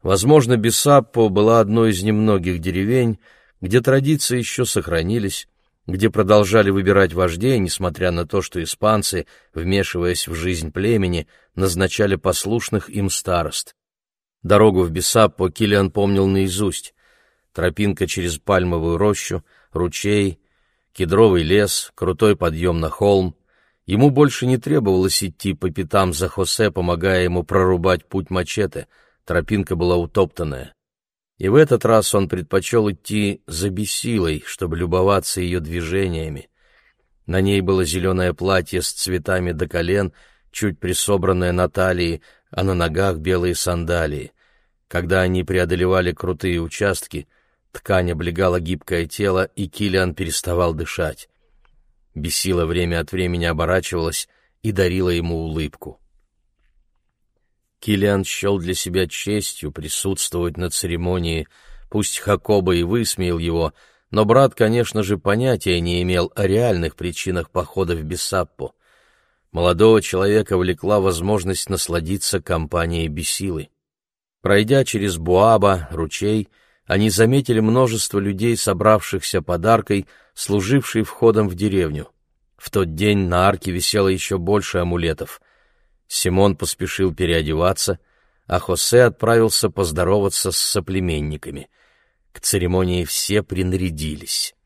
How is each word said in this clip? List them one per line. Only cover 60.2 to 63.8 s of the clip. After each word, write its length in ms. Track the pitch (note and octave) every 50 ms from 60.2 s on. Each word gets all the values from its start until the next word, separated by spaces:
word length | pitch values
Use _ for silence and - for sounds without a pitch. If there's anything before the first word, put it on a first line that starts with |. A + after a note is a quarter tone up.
| - - - F2 F2 F2 D#2+
на 140 | F2 F2+ F2
церемонии. 800 | - - - F2 E2+ E2 F2 F2 F2+ F2+ E2+ E2+ E2 D#2+ D2+ _ _ _ _ - - - - -
Пусть 300 | - G#2+ G2+ - - -
Хакоба 560 | - - G2+ G2 - - G#2+ G2+ F2+ F#2 F2+
и 80 | F2
высмеял 560 | F2 E2+ G#2+ A#2+ A2 - - - F#2 F2+ F2 E2
его, 340 | E2+ E2+ E2 E2 E2 D#2 _ _